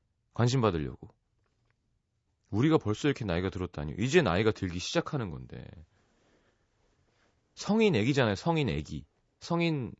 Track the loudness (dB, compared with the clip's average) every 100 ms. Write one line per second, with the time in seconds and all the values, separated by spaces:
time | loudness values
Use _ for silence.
0 | _ _ _ -2 0 2 2 2 -2 -8
1 | -16 _ _ _ _ _ _ _ _ _
2 | _ _ _ _ _ 0 4 4 2 0
3 | 0 0 -2 0 -2 -2 -6 -6 -8 -4
4 | 2 2 4 4 2 0 -2 -4 -4 -4
5 | -4 -4 -6 -8 -14 -16 -16 -18 -20 _
6 | _ _ _ _ _ _ _ _ _ _
7 | _ _ _ _ _ -10 0 4 4 4
8 | 2 2 2 2 0 0 0 -2 -4 -8
9 | -12 _ _ _ -4 0 0 0 -4 -10